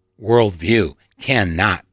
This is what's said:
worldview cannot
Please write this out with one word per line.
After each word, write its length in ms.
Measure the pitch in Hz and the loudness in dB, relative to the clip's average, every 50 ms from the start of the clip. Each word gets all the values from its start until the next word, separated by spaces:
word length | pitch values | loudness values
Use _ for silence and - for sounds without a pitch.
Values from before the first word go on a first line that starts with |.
| _ _ _ _ | _ _ _ _
worldview 760 | 110 104 117 120 113 104 90 80 85 98 117 113 92 73 - _ _ _ _ _ | -2 0 2 2 2 2 -2 -4 -2 0 2 2 0 -2 -6 _ _ _ _ _
cannot 680 | - - 135 117 98 87 82 85 98 208 90 - - _ | -6 -2 -2 0 0 -2 -2 0 0 0 -2 -4 -8 _